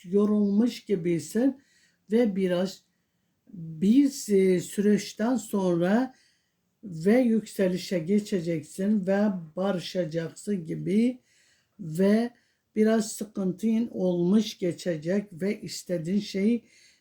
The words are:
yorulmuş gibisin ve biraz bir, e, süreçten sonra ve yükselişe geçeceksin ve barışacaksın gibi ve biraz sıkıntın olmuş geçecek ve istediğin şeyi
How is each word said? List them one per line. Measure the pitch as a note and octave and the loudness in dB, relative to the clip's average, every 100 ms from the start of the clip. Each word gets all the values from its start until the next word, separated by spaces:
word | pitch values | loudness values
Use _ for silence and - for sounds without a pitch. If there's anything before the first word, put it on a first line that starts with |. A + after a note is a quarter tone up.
yorulmuş | F3+ G3+ G#3 G#3 G3+ G3+ A#3+ - - | -2 2 2 2 2 2 2 -2 -4
gibisin | F#3+ E3+ E3 - A3 C4+ C4 _ _ _ _ - | -2 0 -2 -2 0 0 -2 _ _ _ _ -2
ve | A3 A#3 F#3+ | 2 2 0
biraz | F#3 F3 F#3+ - _ _ _ _ _ _ _ | 0 0 -2 -6 _ _ _ _ _ _ _
bir, | F3 E3 D#3+ F#3+ B3+ C#4+ - - | -16 -14 0 4 6 4 0 0
e, | G3 F#3+ F3+ | 4 4 2
süreçten | - - G#3 G#3 - - A3+ B3 | 0 0 2 2 0 -4 -2 -2
sonra | - G3+ F#3 E3+ F3 A3 B3+ - _ _ _ _ _ _ | -2 -2 0 2 2 2 0 -6 _ _ _ _ _ _
ve | G#3 D#3+ F3 B3 | -14 -2 2 4
yükselişe | B3 A3 G#3 - F#3+ F3+ - F3+ | 4 2 -2 -2 0 -2 -4 -4
geçeceksin | D#3+ G#3 G#3 G3 E3 E3 - - G3 G#3+ F3+ | 0 0 0 -2 -2 -4 -6 -4 -2 0 0
ve | G3+ G#3 F#3 D#3+ - | 2 0 -2 -8 -4
barışacaksın | G3 F3+ - F#3+ E3 E3 D#3+ - G#3 G3 D#3+ | -2 -4 -4 -4 -2 -4 -6 -8 -6 -6 -6
gibi | D#3+ D#3 G#3 A#3+ B3 _ _ _ _ _ - | -6 0 2 2 -2 _ _ _ _ _ -16
ve | E3+ D#3+ G3 A3 A#3+ - _ _ _ G#3+ | -6 0 2 2 0 -8 _ _ _ 0
biraz | G#3+ A3+ G#3 | 2 2 -2
sıkıntın | - G#3 - F#3 F3+ A3+ A3+ A#3 | -8 -10 -4 -4 -2 0 0 -2
olmuş | G#3 F#3 F3 F3 A3 G#3+ - | -2 0 2 2 2 0 -4
geçecek | F3 D#3 F#3 D#3+ D#3+ G3+ G3+ | -4 -4 -6 -4 -2 -2 -4
ve | D#3 F#3+ A3 | -6 -4 -4
istediğin | G3+ - - F3 D#3+ G3+ | -10 -12 -6 -6 -2 -2
şeyi | G#3 G3 G#3 A#3+ - _ _ _ | -2 0 0 0 -4 _ _ _